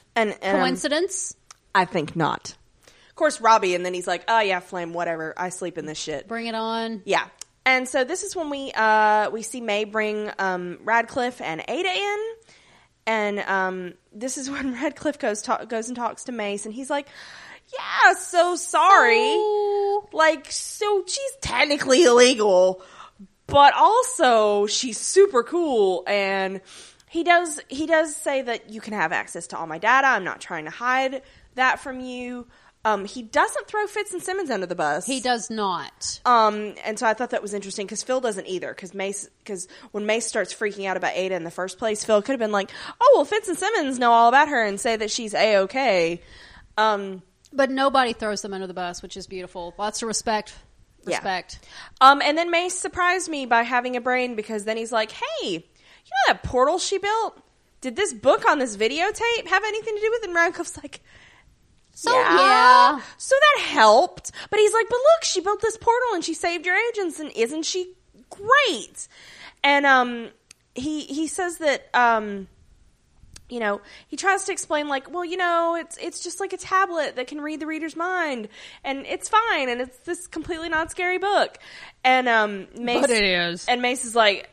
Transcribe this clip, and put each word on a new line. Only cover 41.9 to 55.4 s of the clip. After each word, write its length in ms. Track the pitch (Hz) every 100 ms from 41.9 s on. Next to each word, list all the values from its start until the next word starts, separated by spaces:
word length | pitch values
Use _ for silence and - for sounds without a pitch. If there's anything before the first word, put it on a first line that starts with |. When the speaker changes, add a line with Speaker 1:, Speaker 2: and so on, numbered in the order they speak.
| 214
Speaker 1:
Phil 200 | - 214
could 80 | 202
have 80 | 262
been 120 | 220
like, 200 | 202 196 - - -
"Oh, 120 | 508 453
well, 80 | 285
Fitz 220 | 415 -
and 80 | 302
Simmons 440 | 381 440 277 254
know 120 | 240
all 180 | 233 233
about 200 | 262 302
her 140 | 269
and 180 | 214 196
say 140 | 240 220
that 160 | 214
she's 240 | - 220 160
A-okay." 840 | 214 202 190 262 269 185 165 170 - - - - - -
Um, 440 | 214 202 196 185 _ _ _
Speaker 2:
But 160 | 269 262
nobody 440 | 262 269 262 240
throws 280 | 226 214 196
them 120 | 214
under 120 | 190 185
the 80 |
bus, 300 | 180 175 175
which 120 | 190 196
is 100 | 175
beautiful. 480 | 185 180 185 175 -
Lots 240 | 208 -
of 60 | 226
respect. 460 | 208 240 214 - - _ _ _ _ 196
Speaker 1:
Yeah. 120 | 147
Speaker 2:
Respect. 420 | 196 180 - - - - - -
Speaker 1:
Um, 220 | 269 285
and 140 | 285 311
then 120 | 349
Mace 300 | 339 359 -
surprised 480 | 370 - 359 370 330
me 160 | 294 247
by 180 | 233
having 320 | 233 247 254 247
a 40 |
brain 340 | 247 254 247 220
because 280 | 208 214
then 140 | 208 226
he's 140 | 226
like, 200 | 233 220
"Hey, 320 | - 523 640